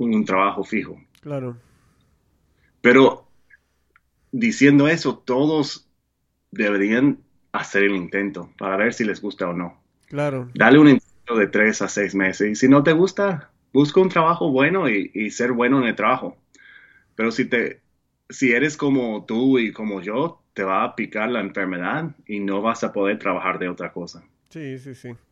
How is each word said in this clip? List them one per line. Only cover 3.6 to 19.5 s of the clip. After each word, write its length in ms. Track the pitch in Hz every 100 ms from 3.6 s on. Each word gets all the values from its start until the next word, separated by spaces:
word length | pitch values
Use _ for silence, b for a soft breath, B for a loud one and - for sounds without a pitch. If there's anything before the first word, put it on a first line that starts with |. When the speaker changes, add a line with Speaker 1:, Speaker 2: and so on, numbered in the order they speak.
| _ _ _ _ _ _ _
Speaker 1:
diciendo 560 | 127 113 - 139 143 147
eso, 300 | 165 135 113
todos 720 | - 127 151 156 139 - _ _ _ _ _ _ _
deberían 680 | - 104 101 101 120 139 - _ _ _
hacer 320 | - - 98
el 120 | 101 98
intento 540 | 85 98 101 90 87 -
para 180 | 98 95
ver 180 | 117
si 100 | 117
les 160 | 107 90
gusta 260 | 104 - 90
o 60 |
no. 260 | 87 87 - _ _ -
Speaker 2:
Claro. 420 | 143 147 131 123
Speaker 1:
Dale 240 | - 113 143
un 100 | 151
intento 480 | 123 - _ - 113
de 120 | 98
tres 340 | 107 107 107
a 60 | 98
seis 260 | 104 95
meses. 360 | 98 95 - 104
Y 60 | 107
si 120 | 131
no 140 | 143
te 80 | 151
gusta, 580 | 160 190 - 202 156 - _ _
busca 280 | 135 147 190
un 80 | 185
trabajo 420 | 180 160 170 170
bueno 380 | 131 147 190 143
y, 200 | 101 -
y 160 | 104 107
ser 220 | - 123
bueno 260 | 120 123 139
en 80 | 117
el 80 | 104
trabajo. 400 | 107 131 170 - _ b b b b b b -
Pero 160 | 113
si 140 | 113 120
te, 360 | 120 85 - _ _ _ _ -
si 220 | - 127
eres 240 | 120 151 147
como 480 | 143 135 117 104 -
tú 320 | 113 135